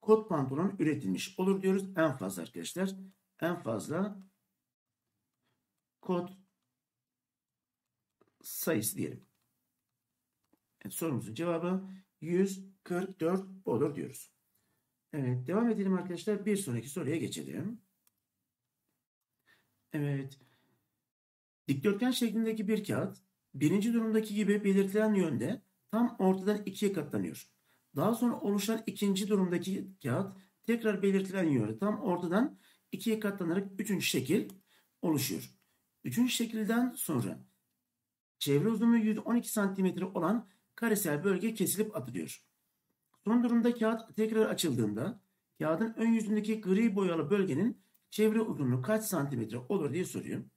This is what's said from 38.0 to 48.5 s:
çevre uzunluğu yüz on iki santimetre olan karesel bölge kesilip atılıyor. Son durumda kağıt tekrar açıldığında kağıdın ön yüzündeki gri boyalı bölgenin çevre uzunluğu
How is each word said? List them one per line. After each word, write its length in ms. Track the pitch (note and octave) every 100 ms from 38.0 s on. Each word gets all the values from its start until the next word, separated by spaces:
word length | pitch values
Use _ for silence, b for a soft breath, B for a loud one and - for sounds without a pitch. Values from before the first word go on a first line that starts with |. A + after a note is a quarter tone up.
| _ _ _ _
çevre 300 | D3 C#3+ G3
uzunluğu 280 | A3 A#3 A#3
yüz 200 | G#3+ G#3+
on 180 | - A#3
iki 160 | -
santimetre 540 | - G3 F#3+ F#3 E3+ F#3
olan 440 | F#3+ E3+ A#3 B B B -
karesel 480 | A#3 G#3 F3 D3
bölge 300 | F#3+ F#3 A3
kesilip 420 | A3 E3 F3+ G#3+ E3
atılıyor. 500 | B2 A#2+ D#2 - _ _ _ _ _ _ _ _
Son 200 | - A#3+
durumda 320 | A#3+ A#3+ A#3+ A#3
kağıt 400 | A3 A3+ - -
tekrar 300 | A3 A3 A3
açıldığında 760 | - E3+ A#2+ G#2+ G#2 D3+ A#3+ _ _ _ _
kağıdın 340 | D#3 E3 A#3+ A3+
ön 140 | A3+
yüzündeki 500 | A3+ G3 G#3+ G#3+ G#3+
gri 340 | F3+ F#3+ A3+ G3
boyalı 340 | F#3+ E3 D3
bölgenin 520 | G#3 F3 C3+ A3 - b b b
çevre 320 | - G#3+ A3
uzunluğu 400 | A3